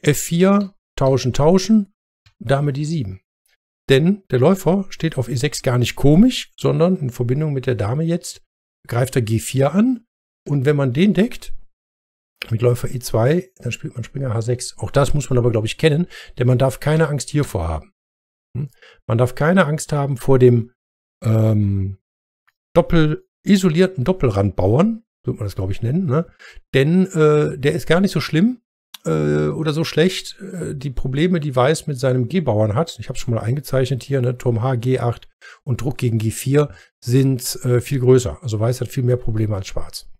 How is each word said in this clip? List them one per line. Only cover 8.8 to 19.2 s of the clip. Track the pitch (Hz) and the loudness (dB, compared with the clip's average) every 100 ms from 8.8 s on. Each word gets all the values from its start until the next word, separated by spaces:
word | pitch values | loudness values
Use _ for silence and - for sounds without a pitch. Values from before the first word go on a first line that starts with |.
| _ | _
greift | 117 123 | -2 0
er | - | -2
G | 110 110 | 0 -2
vier | - 127 139 | -2 0 0
an. | 170 240 247 _ _ _ _ - | 2 2 0 _ _ _ _ -4
Und | 143 | -2
wenn | 131 147 | 0 0
man | 139 | 0
den | 123 202 | 2 2
deckt, | 180 226 - - - - _ _ _ _ _ _ _ - | 4 0 -2 -8 -8 -8 _ _ _ _ _ _ _ -6
mit | 110 | 0
Läufer | 120 120 117 | 0 0 -4
E | 127 | -8
zwei, | - 113 117 170 185 _ | -4 0 2 0 -2 _
dann | 123 | -8
spielt | 110 151 | -8 -10
man | - | -12
Springer | 113 - 135 | -12 -8 -6
H | 110 | -4
sechs. | 113 123 - - | -4 -4 -6 -10
Auch | 104 | -4
das | 143 143 | 0 2
muss | 147 135 | 0 2
man | 127 | 0
aber, | 120 | 2
glaub | 110 | 0
ich, | 107 - | -4 0
kennen, | 160 147 175 - - - | 0 2 -2 -6 -20 -4
denn | 123 | 0
man | 123 | 2
darf | 135 - | 0 -2
keine | - 156 160 | -2 0 0
Angst | 147 - | -2 -4
hiervor | 147 139 95 82 | -4 -2 -4 -4
haben. | 78 - _ _ _ _ _ _ 120 | -6 -10 _ _ _ _ _ _ -10
Hm? | 143 _ - _ - | -10 _ -20 _ -4
Man | |
darf | 113 | 0